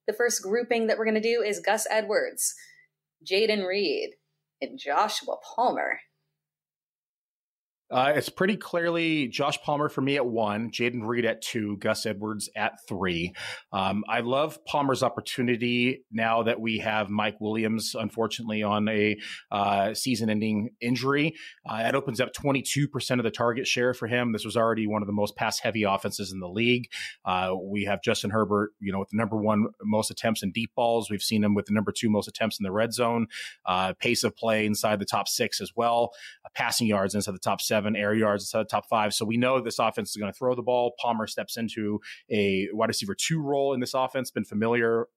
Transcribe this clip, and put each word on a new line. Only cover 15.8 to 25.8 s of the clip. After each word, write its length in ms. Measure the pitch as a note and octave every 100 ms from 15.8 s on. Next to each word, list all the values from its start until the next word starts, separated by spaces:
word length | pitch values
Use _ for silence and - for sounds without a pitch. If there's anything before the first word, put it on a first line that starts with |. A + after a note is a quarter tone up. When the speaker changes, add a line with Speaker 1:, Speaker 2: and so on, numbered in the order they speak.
| B2 C3 -
Speaker 2:
now 300 | A2 A2+ A2+
that 180 | A2+ A#2
we 200 | A2+ A2
have 320 | A2 G#2+ G2+
Mike 280 | G#2 G#2+ G#2+
Williams, 540 | G#2+ A2 A2 A2 A2
unfortunately, 720 | A#2 G#2+ - A2 - A#2 G#2+
on 240 | G#2 G#2 G#2+
a, 300 | A2 G#2 G#2 - - -
uh, 420 | G#2 G2+ G2+ G2
season-ending 800 | G#2+ - A2+ A2+ G#2+ A2 G#2+ A2+ -
injury. 540 | A#2+ B2 C3 C#3+ D#3 D#3 - - -
Uh, 140 | G#2+
that 100 | A#2
opens 260 | C3+ C#3 A2+
up 140 | B2
twenty-two 540 | - C#3+ C3+ - C#3 C#3+
percent 320 | B2+ - B2
of 60 | A2+
the 60 |
target 360 | - A#2+ A#2 B2+
share 260 | - B2+
for 140 | B2 A2
him. 240 | B2 B2
This 140 | G#2+ A2
was 120 | G#2+
already 300 | A2+ A2 G#2+
one 160 | G#2+
of 40 | G2+
the 60 |
most 220 | G#2 G#2 -
pass-heavy 480 | A2+ - A#2+ A2